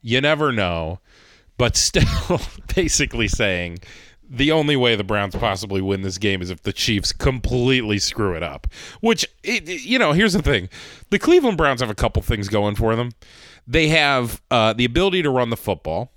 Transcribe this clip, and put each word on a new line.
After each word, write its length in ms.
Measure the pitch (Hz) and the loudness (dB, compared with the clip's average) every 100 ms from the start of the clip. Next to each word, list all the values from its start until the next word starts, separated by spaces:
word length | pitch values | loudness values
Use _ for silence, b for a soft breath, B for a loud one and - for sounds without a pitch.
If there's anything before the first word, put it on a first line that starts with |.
You 200 | 117 123 | 0 2
never 300 | 143 151 151 | 2 2 2
know." 480 | 117 92 85 80 90 b b b b b - | 2 0 0 -4 -8 b b b b b -2
But 180 | 123 - | 0 2
still 640 | - 185 - - - 175 - - | 0 2 2 2 -2 -2 -4 -14
<laughs> 200 | - - | -4 -2
basically 520 | 165 - 139 117 107 | 0 0 -2 0 -2
saying 520 | - 104 90 87 85 B B B B - | 0 0 0 -4 -10 B B B B -16
the 200 | 120 143 | -2 2
only 240 | 160 156 143 | 2 2 2
way 200 | 123 110 | 2 2
the 80 | |
Browns 320 | 98 104 101 101 | 0 -2 -2 -2
possibly 460 | 110 95 104 98 | -2 -2 -4 -2
win 220 | 95 98 | 0 -2
this 160 | 95 90 | -4 -2
game 220 | 104 95 | -2 -2
is 100 | 90 | -4
if 100 | 87 | -6
the 100 | - | -6
Chiefs 400 | - - 104 - | -4 -2 0 -2
completely 840 | - 143 131 - 123 123 131 107 104 | -2 -2 -2 -2 0 2 2 2 -2
screw 380 | - - 104 82 | -2 -2 -2 -2
it 80 | |
up. 240 | 82 69 - B B B | -6 -6 -10 B B B
Which, 240 | 226 226 - _ | 0 2 -2 _
it, 240 | - 233 160 | -4 -4 -4
it, 140 | 175 | -10
you 160 | 156 254 | -2 0
know, 160 | 156 | 2
here's 200 | 156 220 | 4 4
the 80 | 180 | 2
thing. 280 | 143 120 90 B B B B | 0 0 -2 B B B B
The 80 | 202 | 0
Cleveland 400 | - 359 269 180 | 6 6 6 2
Browns 240 | 151 123 | 0 0
have 80 | 120 | -4
a 60 | 104 | -2
couple 260 | 117 - | 0 -2
things 260 | - 113 98 | -2 -4 0
going 280 | 104 104 104 | 0 0 0
for 200 | 113 113 | 0 0
them. 160 | 120 - B B B B - | -2 -8 B B B B -2
They 220 | 143 156 | 0 4
have, 520 | 160 143 135 120 - _ | 4 4 2 -2 -6 _
uh, 220 | 123 110 | 2 2
the 120 | 110 123 | 2 0
ability 380 | 123 196 185 | 2 0 0
to 80 | 147 | 0
run 180 | 127 120 | 0 0
the 80 | 117 | -2
football 540 | - 90 76 82 123 | -4 -4 -4 -6 -6